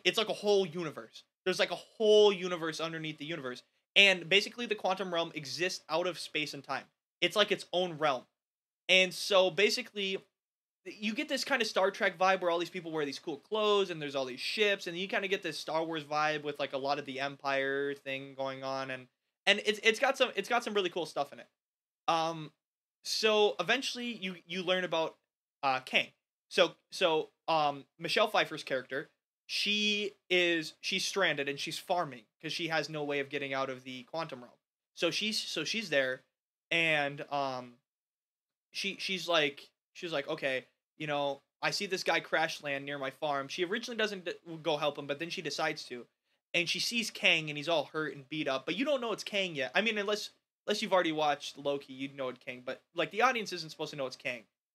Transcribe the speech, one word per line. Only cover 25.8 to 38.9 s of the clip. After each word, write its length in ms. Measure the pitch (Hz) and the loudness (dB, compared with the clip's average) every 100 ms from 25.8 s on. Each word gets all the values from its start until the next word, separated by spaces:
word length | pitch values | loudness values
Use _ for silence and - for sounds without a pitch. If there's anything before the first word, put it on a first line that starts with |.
Kang. 320 | - 208 123 _ _ _ _ | 2 0 0 _ _ _ _
So, 260 | - 165 - _ | 4 4 2 _
so, 380 | - 180 156 - _ - | 0 4 4 0 _ 0
um, 380 | 160 147 139 - - | 2 2 0 -8 -10
Michelle 300 | 170 226 220 | -2 2 4
Pfeiffer's 360 | 190 156 151 | 4 2 -2
character, 440 | - 131 123 135 156 _ _ _ - | -4 -4 -4 -8 -8 _ _ _ -8
she 640 | - 202 208 208 208 208 - - | -2 0 2 2 0 -2 -8 0
is, 460 | 180 175 165 156 - | 4 4 2 -2 -8
she's 240 | - 190 - | -4 -2 -2
stranded 420 | 196 175 147 143 | 0 2 0 -2
and 100 | 143 | -4
she's 200 | - 156 | -6 -6
farming 480 | - 180 160 120 - _ | -2 -2 -2 -6 -18 _
'cause 100 | 160 | -8
she 160 | - 160 | -6 -2
has 220 | 160 147 | 0 -2
no 120 | 156 | -4
way 180 | 147 143 | -2 -2
of 100 | 135 | -2
getting 240 | 139 139 | -4 -4
out 160 | 135 135 | -2 -4
of 140 | 127 | -6
the 180 | 131 127 | -12 -14
quantum 380 | 123 160 160 123 | -10 -8 -8 -10
realm. 160 | 117 _ _ _ _ | -16 _ _ _ _
So 160 | - 170 | 0 0
she's, 280 | 165 208 208 | 2 -2 -2
so 260 | - 170 | -4 -4
she's 240 | 151 220 196 | -2 -4 0
there, 340 | 143 131 131 _ _ _ _ - | 2 2 -2 _ _ _ _ -2
and, 520 | 165 165 151 143 143 - | 2 4 2 0 -4 -6
um, 460 | 143 135 127 123 120 _ _ _ _ _ _ _ _ _ | -2 -2 -4 -10 -18 _ _ _ _ _ _ _ _ _
she, 240 | - 196 | -8 -6